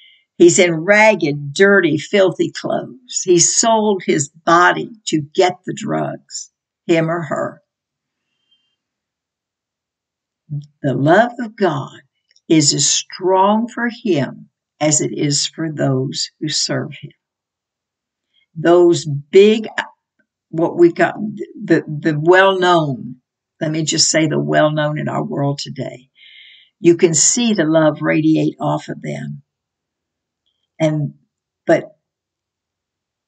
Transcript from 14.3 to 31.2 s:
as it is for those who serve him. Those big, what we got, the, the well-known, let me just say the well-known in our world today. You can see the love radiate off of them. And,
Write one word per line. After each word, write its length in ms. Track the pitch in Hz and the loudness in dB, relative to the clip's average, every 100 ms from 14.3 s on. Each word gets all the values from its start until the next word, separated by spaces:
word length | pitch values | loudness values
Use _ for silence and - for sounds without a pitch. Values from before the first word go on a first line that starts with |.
| - - _ _ - | -10 -20 _ _ -4
as 220 | 156 151 | -2 0
it 100 | 143 | -2
is 360 | - 147 139 - | -4 -4 -2 -4
for 240 | - 160 | -6 -8
those 580 | 143 139 131 139 - - - | -4 -2 -2 -4 -6 -10 -8
who 80 | 151 | -6
serve 440 | - - 131 151 - | -4 -4 -6 -8 -14
him. 100 | - _ _ _ _ _ _ _ _ _ _ _ _ _ _ | -20 _ _ _ _ _ _ _ _ _ _ _ _ _ _
Those 520 | 160 165 175 175 156 156 | -2 4 6 6 2 -2
big, 640 | 143 - 190 208 226 214 - - _ _ _ _ _ _ | -8 2 6 6 4 -2 -8 -10 _ _ _ _ _ _
what 280 | 160 165 170 | -4 -2 4
we 140 | 170 | 4
got, 240 | 170 170 - | 4 -2 -2
the, 680 | 214 143 - - 208 160 - | -10 -10 -14 -8 0 0 -2
the 320 | 147 160 147 | -4 -2 0
well-known, 960 | 160 185 196 190 180 175 151 113 113 - _ _ _ - | 4 6 4 2 2 2 0 -6 -10 -16 _ _ _ -10
let 120 | 156 | -6
me 120 | 156 | -4
just 280 | 156 160 - | -4 -2 0
say 160 | 160 156 | 0 0
the 120 | 143 | -2
well-known 600 | 143 151 151 151 151 151 | -2 0 0 0 -4 -4
in 100 | 143 | -6
our 140 | 139 | -6
world 340 | 151 - 143 143 | -6 -4 -4 -6
today. 520 | 143 143 - - _ _ - - - - _ - | -10 -10 -12 -14 _ _ -20 -20 -20 -20 _ 0
You 180 | 170 170 | 2 4
can 180 | 175 160 | 2 2
see 380 | - 247 240 | 0 0 0
the 100 | 208 | 0
love 380 | 156 160 156 147 | 2 2 2 0
radiate 560 | 156 160 156 156 151 - | -2 0 2 0 -2 -4
off 300 | 151 151 - | -4 -4 -8
of 120 | 151 | -12
them. 400 | 160 139 73 139 _ _ _ _ _ _ _ _ _ _ _ _ _ - | -12 -10 -12 -14 _ _ _ _ _ _ _ _ _ _ _ _ _ -4
And, 360 | 156 151 139 - | -2 -2 -4 -8